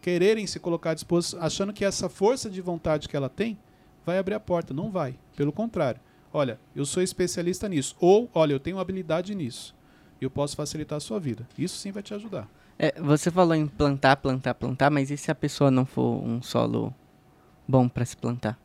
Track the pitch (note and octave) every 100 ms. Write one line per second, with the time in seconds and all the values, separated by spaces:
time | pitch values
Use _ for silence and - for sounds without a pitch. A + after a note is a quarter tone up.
0 | - F3 F#3+ A3 F#3+ E3 F3+ E3 E3+ D#3+
1 | - E3+ E3+ F3+ D#3+ - G3 G3+ G3 F#3+
2 | F#3 - G3 C4 A3+ F#3+ F3+ E3+ E3+ D3+
3 | - D3 C3+ - A3+ G3+ _ _ - _
4 | - F3+ F#3+ G#3+ - F3 D#3+ C3+ G#3+ F#3
5 | C#3 B2+ - - D3 D3+ A3+ F#3 C#3+ A2+
6 | _ _ _ D#3 C3+ A2 _ - C#3+ F3+
7 | F#3 - F3+ - E3+ F#3 G#3+ E3 C3 -
8 | F3 G3+ A#3+ F3 D#3 C#3 D#3+ F#3+ F3+ F#3+
9 | E3+ D#3+ F3+ G3+ C3 - - _ _ -
10 | - - C3 C#3+ C#3+ - D3 D#3 D3+ D3+
11 | - A3 D3+ A2 A#2+ - F3+ - G3 G3+
12 | G3+ G#3 A3 F3+ G2+ - - _ D3+ -
13 | D3+ D3+ - F3 F3 D#3+ D3+ - D3 C#3
14 | C3+ C#3 C#3 C3 C3 - A#2+ B2+ C#3+ D3
15 | C3+ C#3+ - D#3 D3 - C#3 C3 B2+ -
16 | B2 A#2 A#2+ A#2 A#2+ A#2+ A#2 A2+ A2+ C3+
17 | _ _ _ _ _ _ - C3 B2 -
18 | B2 - A#2 A#2+ A2 A2